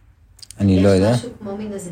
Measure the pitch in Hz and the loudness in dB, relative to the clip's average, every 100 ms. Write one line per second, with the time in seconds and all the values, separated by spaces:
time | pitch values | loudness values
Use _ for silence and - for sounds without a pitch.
0 | _ _ _ - - - 101 95 98 95 | _ _ _ -20 -16 -2 0 4 4 4
1 | 101 123 - - 202 202 214 196 175 | 2 0 -4 -12 -12 -10 -10 -10 -12